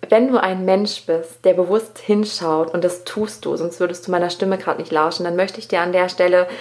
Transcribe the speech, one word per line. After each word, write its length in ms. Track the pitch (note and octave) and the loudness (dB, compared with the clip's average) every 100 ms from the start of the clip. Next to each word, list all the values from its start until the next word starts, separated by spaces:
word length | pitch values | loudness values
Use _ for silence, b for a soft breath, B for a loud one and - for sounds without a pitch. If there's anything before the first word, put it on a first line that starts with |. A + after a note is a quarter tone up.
| - | 2
wenn 200 | A3 B3+ | 4 4
du 80 | B3+ | 2
ein 240 | F#3+ F#3 | 0 -2
Mensch 400 | F#3 F#3+ G#3 - | 0 2 0 -4
bist, 400 | - E3 E3 - | -4 -4 -4 -2
der 100 | F#3 | 2
bewusst 440 | F3+ F3+ G#3 A3 - | 2 2 0 -2 -14
hinschaut, 760 | - G#3 G#3 - E3 D#3 E3 | 0 0 0 -2 -2 0 0
und 120 | F3 | 2
das 200 | F3+ F3 | 2 0
tust 400 | - - G#3+ - | -8 -6 -6 -6
du, 120 | - - | -6 -4
sonst 240 | E3+ E3 | -4 -2
würdest 260 | F3+ F3+ - | -4 -2 -2
du 40 | |
meiner 200 | F3+ F3 | -2 -2
Stimme 260 | F3 F#3+ F#3+ | -2 -2 -2
gerade 240 | - - | -2 -4
nicht 120 | E3 | -2
lauschen, 320 | D#3+ D#3 E3+ | 0 0 0
dann 120 | F3+ F3 | -4 -2
möchte 220 | G3 A3 | -2 -4
ich 100 | - | -4
dir 120 | F#3 | -2
an 120 | F3 | 0
der 160 | F3+ F3+ | 2 0
Stelle 380 | - F3+ F3+ F3+ B | 2 4 4 2 B